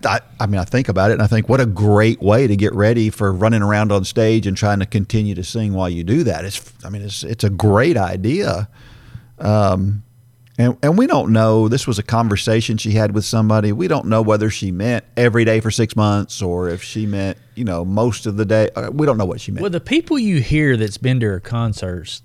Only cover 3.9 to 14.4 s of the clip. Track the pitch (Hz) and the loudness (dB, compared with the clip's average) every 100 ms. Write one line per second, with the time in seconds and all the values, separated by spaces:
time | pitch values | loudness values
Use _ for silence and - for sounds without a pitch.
3.9 | 101 95 120 110 113 98 95 104 101 92 | 0 0 0 2 2 0 -2 0 0 -2
4.9 | 107 98 110 104 90 92 117 107 95 92 | -2 -2 -2 -2 -4 -6 -4 -2 -2 -2
5.9 | 87 85 147 123 78 90 - - - - | -4 -2 0 0 -2 -6 -10 -14 -18 -12
6.9 | 101 101 98 - 113 104 92 107 101 156 | -10 -10 -10 -10 -2 -2 2 2 4 4
7.9 | 151 90 95 107 180 202 - 107 - - | 2 -2 -2 -2 -2 -2 -4 -6 -12 -20
8.9 | - - - - - 104 107 98 95 95 | -20 -20 -20 -20 -6 0 2 2 0 -2
9.9 | 104 - _ _ _ _ - 120 123 147 | -4 -8 _ _ _ _ 0 0 2 2
10.9 | 185 277 143 92 113 110 110 110 120 - | 2 2 2 2 4 4 4 2 0 -2
11.9 | 101 - 117 113 101 - 113 110 107 107 | -4 -2 0 2 0 0 0 0 -4 0
12.9 | 107 104 104 - 113 107 107 104 104 170 | 0 0 -2 -2 0 2 2 2 0 0
13.9 | 147 - 110 107 107 | -2 0 0 2 2